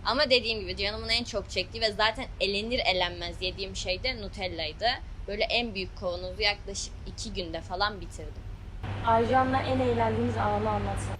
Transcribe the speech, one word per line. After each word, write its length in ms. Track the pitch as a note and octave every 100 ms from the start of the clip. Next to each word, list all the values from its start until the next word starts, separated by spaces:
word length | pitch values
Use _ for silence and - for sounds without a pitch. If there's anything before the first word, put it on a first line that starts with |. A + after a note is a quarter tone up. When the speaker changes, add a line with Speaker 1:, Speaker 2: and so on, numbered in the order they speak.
| -
Speaker 1:
Ama 240 | B3+ C#4+
dediğim 300 | B3 A3+ A3
gibi 180 | F3+ F#3
canımın 320 | G3+ A3 A3
en 140 | A#3
çok 260 | A#3+ G#3 F#3
çektiği 320 | F#3+ F#3 A3+
ve 100 | A3
zaten 340 | G3+ G#3+ A3 - -
elenir 380 | G3 G3+ A3+ A#3+
elenmez 640 | - F#3 F3 F3 E3+ E3+
yediğim 340 | F#3 F#3 F#3+ F#3+
şey 280 | G3 F#3
de 180 | B3 A#3+
Nutella'ydı. 680 | G3 - F#3 E3 D#3 D#3 A3 C4 - - -
Böyle 160 | G#3
en 320 | - A#3 A#3+ G3
büyük 220 | F#3 -
kavanozu 420 | F#3+ F3 F#3 F#3
yaklaşık 520 | G#3 G3+ - G3+ - - -
iki 260 | - A3+
günde 280 | G3 E3+ E3
falan 400 | - F3+ G#3 G3
bitirdim. 420 | E3+ - D3+ - - - - - - - A3+
Speaker 2:
Aycan'la 540 | A3+ A#3 C4 C4 B3+
en 180 | - C4
eğlendiğimiz 580 | B3+ A#3 A3+ A3 A#3+ A#3
anı 320 | G#3+ G#3 G#3+
anlatsana. 460 | G#3 G3 G3 -